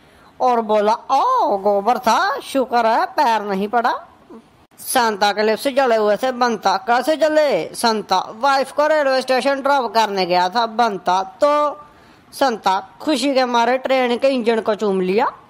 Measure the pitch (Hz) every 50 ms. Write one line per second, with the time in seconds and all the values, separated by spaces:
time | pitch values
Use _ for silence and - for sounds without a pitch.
0 | _ _ _ - - - _ - - 254 240 226 220 208 214 214 202 208 226 -
1 | - - 269 277 381 508 523 480 359 302 202 196 190 208 202 202 196 226 247 233
2 | - 220 233 294 370 392 554 494 - - - 269 233 - 240 240 226 220 233 294
3 | 370 370 - 320 294 233 226 214 202 208 190 190 208 208 240 240 226 262 330 587
4 | 698 - - _ _ - - 226 - _ _ _ _ _ _ - - - - 254
5 | 233 226 214 190 214 202 196 208 214 220 214 208 - 285 247 269 269 226 226 220
6 | 208 208 208 196 262 262 247 240 247 240 226 190 - 196 185 190 - 233 240 254
7 | 233 311 311 262 311 311 311 302 302 277 214 165 156 - 160 - - 233 220 208
8 | 185 - 190 185 - - 170 220 254 277 277 269 254 262 - 285 294 302 311 302
9 | 285 269 262 262 247 262 262 254 220 277 277 269 254 277 285 269 233 220 214 226
10 | 220 202 202 196 185 170 180 180 180 180 190 240 233 226 220 226 240 220 202 175
11 | - 180 180 190 190 190 - - 294 285 294 294 294 285 294 294 - - - -
12 | - - - - _ _ - - 277 262 226 190 - 190 185 202 - - - -
13 | - 302 311 226 254 285 262 262 254 240 240 233 233 240 254 254 254 - 262 262
14 | 254 240 240 226 269 269 277 254 214 233 226 220 - 226 214 190 220 202 190 185
15 | 185 185 196 214 277 - - - -